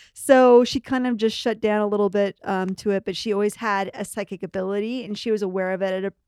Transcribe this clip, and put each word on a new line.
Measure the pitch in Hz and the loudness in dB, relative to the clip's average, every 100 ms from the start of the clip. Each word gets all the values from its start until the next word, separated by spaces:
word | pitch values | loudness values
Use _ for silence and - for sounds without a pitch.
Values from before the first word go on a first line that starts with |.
| - | -20
So | - - 262 254 240 247 | -8 4 8 8 8 6
she | 269 | 0
kind | - 262 254 | -4 -2 -2
of | 226 | 0
just | 220 - | -2 -2
shut | 240 220 | -4 -2
down | 214 208 | 0 0
a | 208 | 0
little | 208 202 | 2 2
bit, | 202 202 - | 2 0 -2
um, | - 190 185 190 | -6 -4 -4 -4
to | 214 | -2
it, | 196 190 | -2 -4
but | 180 | -6
she | 226 | -4
always | 202 208 - | -2 -2 -2
had | 226 196 196 | -4 -2 -4
a | - | -8
psychic | 202 - 190 185 | -10 -8 -10 -10
ability, | 180 196 185 202 220 254 208 | -8 -6 -4 -4 -4 -6 -8
and | 208 | -8
she | 233 | -2
was | 214 | -2
aware | 190 185 185 | -2 -2 -2
of | 185 | -2
it | 190 | -2
at | 185 | -4
a | 196 - | -6 -8